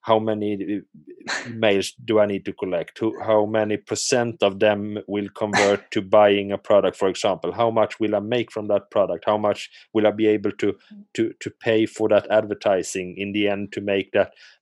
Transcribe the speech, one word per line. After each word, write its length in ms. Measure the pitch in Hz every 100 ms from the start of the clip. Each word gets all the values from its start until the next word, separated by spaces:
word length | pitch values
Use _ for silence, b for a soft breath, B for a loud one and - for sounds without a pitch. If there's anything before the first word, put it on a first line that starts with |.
how 180 | - 110
many, 360 | 110 107 104
uh, 800 | 101 92 101 - - - - - - 120
emails 440 | 113 110 98 92 -
do 140 | 117 107
I 80 | 104
need 180 | 98 101
to 60 |
collect? 460 | - 92 87 80 -
Who, 160 | 110 -
how 240 | 110 107 107
many 300 | 110 107 104
percent 640 | - 107 - 123 120 113
of 160 | 101 98
them 400 | 107 101 104 104 -
will 220 | 101 101
convert 600 | - 107 101 101 101 -
to 100 | 110
buying 480 | 95 107 104 101 98
a 80 | 98
product, 380 | - 104 92 -
for 120 | 98
example? 440 | 87 107 90 87
How 180 | 98 117
much 300 | 113 104 -
will 160 | 107 104
I 40 |
make 300 | 104 123 -
from 160 | 110 104
that 240 | 101 -
product? 340 | 110 92 85 -
How 120 | 107
much 320 | 107 101 - b b
will 140 | 110 107
I 20 |
be 160 | 104 107
able 240 | 107 101 -
to, 180 | 101 - B 208 -
to, 180 | - 113 -
to 120 | -
pay 360 | - 117 110 107
for 220 | - 107
that 200 | 104 -
advertising 840 | 107 104 101 107 95 87 95 90 90
in 160 | 101
the 140 | 104 101
end 240 | 101 101
to 60 | -
make 300 | 101 98 95
that 200 | 104 92 b b b